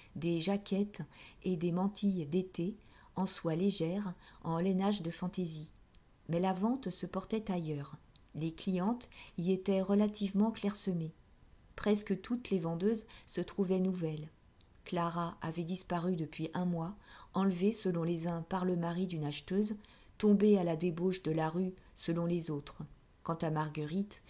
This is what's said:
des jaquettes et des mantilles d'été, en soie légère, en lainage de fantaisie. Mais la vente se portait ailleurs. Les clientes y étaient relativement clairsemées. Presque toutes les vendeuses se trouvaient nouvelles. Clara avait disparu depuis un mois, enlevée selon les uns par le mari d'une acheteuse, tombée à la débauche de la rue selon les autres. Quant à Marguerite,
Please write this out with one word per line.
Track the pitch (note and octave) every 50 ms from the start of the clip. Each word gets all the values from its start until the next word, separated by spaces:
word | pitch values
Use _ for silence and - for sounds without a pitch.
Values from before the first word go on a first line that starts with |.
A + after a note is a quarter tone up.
| - - -
des | C3+ D#3 E3+ E3+ E3
jaquettes | D#3+ G3 G3+ G3+ G3+ - G3 F#3+ G#3 G#3 - - D3+ - - - - - - - -
et | F#3 F#3 D#3+
des | E3+ F3 E3
mantilles | F3+ F#3+ G3+ G#3 - G#3 G3+ F#3+ F3+ D3+
d'été, | C#3 D#3 F#3 F3+ F#3 - - E3+ F#3+ G#3 - - - - - - - - E3+
en | F#3+
soie | F3+ - - - E3 D#3+
légère, | E3 F#3+ G3+ F#3+ - E3 D#3+ F3+ G#3 G#3 F#3 F3 - - - - - -
en | E3 E3 E3
lainage | F3 G3 F#3+ F#3 G3 G3+ G#3+ G3+
de | D#3+ E3
fantaisie. | E3+ - F#3 F3+ - - F3+ D#3+ D#3 D3+ D#3 - - - - - - - - _ - _ - -
Mais | E3 E3+
la | F#3 F#3+ F#3
vente | F3+ G3 A3+ C4 C#4 - F#3
se | E3+ - -
portait | - - F#3 - - A3 A3 G#3+ -
ailleurs. | F#3 F3+ E3 D#3 D3+ C#3+ C#3+ - - - - - - - - - -
Les | D3 D#3 E3 D#3+
clientes | - - G3 F#3 F3+ F3+ G#3 A#3+ A#3+ - - - - - - - -
y | E3+ F#3
étaient | F#3+ F#3 F#3 G3+ G3 F#3+
relativement | F#3+ F#3+ G3+ G3+ G#3 G#3 G#3 G3+ G3+ F#3+ F#3+ F#3+ G#3+ A3+
clairsemées. | A3 - - G3+ G3+ - - G3 F3+ E3+ D#3+ D#3 - - - - - - - - - - - - -
Presque | - - G#3 G#3+ G3+ - - F#3+ F#3
toutes | - - B3 A#3+ - -
les | G3 F#3
vendeuses | D#3+ E3 E3+ E3 F#3 G#3+ A#3 A3 - - - - -
se | - - F3
trouvaient | F3+ - - - G3 F3 F#3+ F#3
nouvelles. | F#3 F#3+ F3+ F3+ E3 D#3+ D#3 D#3 D3+ D#3 - - - - _ - - - - - -
Clara | - F#3 E3+ E3+ E3+ E3 E3+ E3+ E3+ - -
avait | - D#3+ D#3+ F3 E3+
disparu | E3 F#3 F3+ - - F3 E3+ E3 F#3 F#3 D#3+
depuis | D#3 C#3+ - - D#3+ - -
un | F3+ F3+
mois, | F3+ F3 E3 E3 E3+ G#3 - - - - - - - -
enlevée | G3 G3 G3 F3+ E3+ F#3+ G#3
selon | A3+ - - F#3 E3+ E3+ E3
les | E3+ F3 D#3+ D#3+ E3+
uns | E3+ E3 D#3+
par | - F#3+ F#3 F3+
le | F3+ F3+
mari | E3+ E3+ E3+ E3+ F3+ F#3+ F3+
d'une | F3 D#3 D3+
acheteuse, | D3 D3+ - - - F#3 G3 G#3+ G#3+ G#3+ - - - - - - - - -
tombée | - G#3 G#3 F#3+ G3+ G#3+ G#3 F#3+
à | F3
la | E3+ D#3+
débauche | D#3 F3 F3+ D#3+ E3+ F3 F#3+ F3+ - -
de | D#3+
la | D#3 D#3+ D#3 D#3+
rue | D#3+ F3+ F#3+ F#3 F#3 - - - -
selon | - - - E3 E3+ E3+
les | E3+ F3 F3 D#3+ D#3+
autres. | D3+ C#3+ - - - - D#3 - - - - - - - -
Quant | - E3
à | D#3+ E3+ D#3+
Marguerite, | D#3 D3+ D#3 D#3 D3+ D#3 D3+ D3+ D#3+ G3 G3+ G3+ - - - -